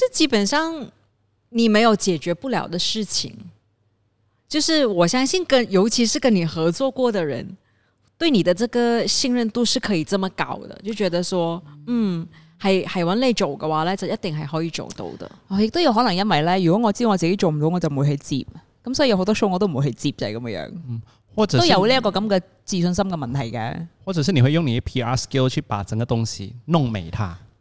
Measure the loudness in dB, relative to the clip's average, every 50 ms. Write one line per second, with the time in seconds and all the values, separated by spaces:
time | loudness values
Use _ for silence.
0 | 2 0 2 0 2 2 2 2 0 2 0 0 0 -2 -4 -6 -10 -12 -14 _
1 | _ _ _ _ _ _ _ _ _ _ 0 2 4 4 4 6 6 4 4 4
2 | 2 0 -2 -2 -2 -4 -6 -4 -4 -4 -4 -4 -4 -4 -6 -4 -4 -4 -4 -4
3 | -4 -4 -4 -4 -6 -6 -10 -16 -18 -20 -20 _ _ _ _ _ _ _ _ _
4 | _ _ _ _ _ _ _ _ _ _ -4 -2 0 2 2 2 2 2 2 2
5 | 2 2 2 2 0 0 0 -2 0 2 2 2 2 2 2 2 2 2 2 2
6 | 2 2 0 0 2 2 4 4 2 0 -2 0 0 0 0 0 -2 -2 0 0
7 | -2 0 0 0 -2 -2 -4 -6 -8 -10 -14 -18 _ _ _ _ _ _ _ _
8 | _ _ _ _ 0 2 2 4 4 2 2 2 0 -2 0 0 0 2 2 0
9 | 0 0 -2 0 0 0 0 0 0 -2 0 0 0 0 0 -2 -2 0 -2 -2
10 | 0 -2 -2 -2 -2 -2 -2 -4 -6 -6 -6 -10 -12 -14 -16 -12 -10 -10 -4 -2
11 | -2 0 0 0 -2 0 0 0 0 0 -2 -6 -8 -14 -20 -16 -6 -4 -2 0
12 | 0 0 0 -2 -6 -8 -14 -20 -20 _ _ _ 0 2 2 2 0 -2 -2 -2
13 | 0 0 0 2 2 2 2 2 0 -2 -2 -4 -4 -2 0 0 0 0 -2 -2
14 | -4 -4 -4 -4 -4 -6 -6 -6 -6 -4 -4 -4 -4 -4 -6 -8 -10 -10 -12 -12
15 | -12 -12 -12 -12 -14 -16 -18 -20 _ _ 0 0 0 2 2 2 2 2 4 4
16 | 2 2 2 0 2 2 2 2 4 2 2 2 4 4 4 4 2 0 0 0
17 | 0 0 2 2 2 0 0 2 2 0 2 2 0 0 0 0 -2 -2 0 0
18 | 2 2 0 0 -4 -4 -4 -4 -4 -6 -12 -20 -20 _ _ _ _ -6 -2 2
19 | 2 4 4 2 2 0 2 2 2 0 2 0 0 0 0 0 -2 -2 -4 -4
20 | -4 -4 -4 -4 -6 -6 -6 -6 -8 -8 -8 -8 -8 -10 -12 -14 -10 -10 -10 -10
21 | -10 -14 _ _ _ _ 0 0 2 4 4 4 6 6 6 6 6 4 4 4
22 | 2 2 0 0 0 0 0 0 0 -4 _ _ _ -6 -2 0 0 0 2 0
23 | 0 -2 -2 -4 -4 -4 -4 -4 -4 -4 -6 -6 -6 -6 -6 -8 -10 -12 -16 _
24 | -10 -4 -2 0 0 2 4 6 6 6 4 2 2 0 0 -2 -4 -4 -4 -4
25 | -2 -2 -2 -2 -4 -2 0 0 0 2 0 -2 -4 -4 -6 -6 -6 -4 -4 -4
26 | -2 -2 -2 -2 -2 -4 -6 -8 -12 -12 -14 -14 -4 -2 0 0 0 0 -2 -4
27 | -6 -8 -8 -6 -6 -8 -8 -12 -18 -20 _ _